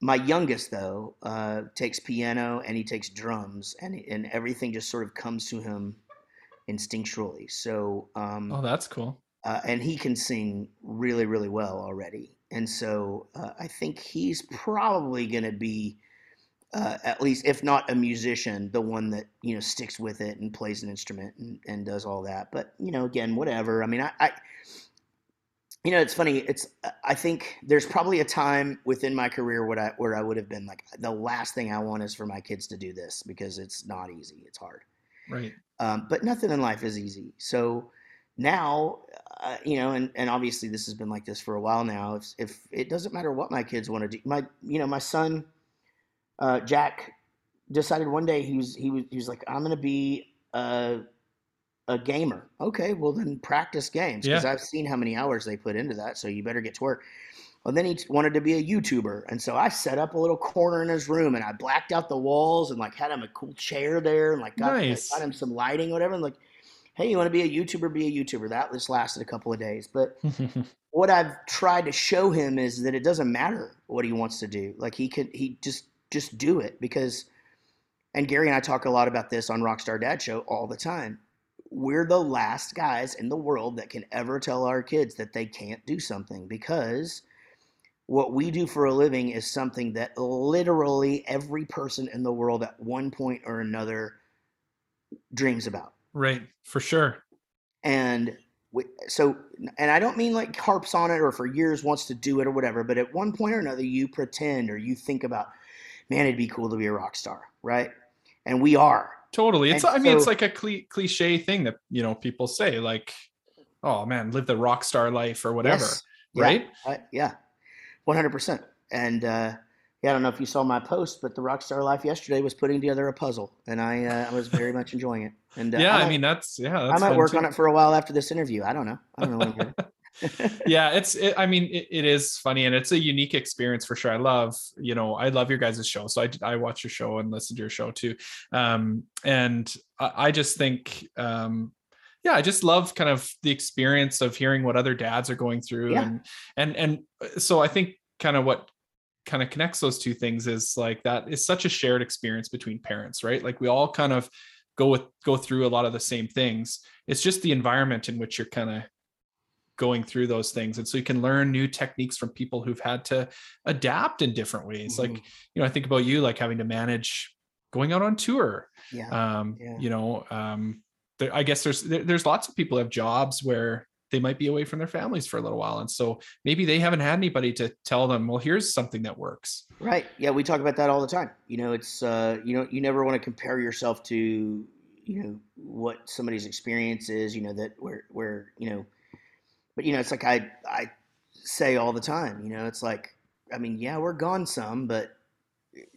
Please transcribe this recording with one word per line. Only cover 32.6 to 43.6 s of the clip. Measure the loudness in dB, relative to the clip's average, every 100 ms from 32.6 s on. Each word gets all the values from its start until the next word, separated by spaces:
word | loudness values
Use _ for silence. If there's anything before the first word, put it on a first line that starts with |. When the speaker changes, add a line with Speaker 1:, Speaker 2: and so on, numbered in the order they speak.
| -10
Speaker 1:
to | -12
do | -12
this," | -12 -12 -12
because | -14 -12 -12 -12
it's | -14 -14 -12
not | -12 -12
easy. | -14 -20 -20 -20
It's | -20
hard. | -20 -20 _ _ _ _ -12
Speaker 2:
Right. | -10 -10 -12 _ -4
Speaker 1:
Um, | -2 0 4
but | 4
nothing | 4 2 2
in | 4
life | 2 0
is | -2 -4
easy. | -8 -10 -16 -14
So, | -2 0 2 0 -6 _ _ -20 _ -2
now, | 2 4 2 2 0 -2 -14 -20 -20 -8
uh, | -8 -6 -2
you | 0
know, | 2
and, | 0 -2 -2
and | -2
obviously | 0 -2 -4 -6
this | -6 -8
has |
been | -8 -8
like | -8 -8
this | -12
for | -6 -4
a |
while | 0 0 0
now. | -2 -4 -6
If, | -10 -10
if | -10 -12 -12
it | -8 -4
doesn't | -4 -6
matter | -6 -4
what | -4 -4
my | -4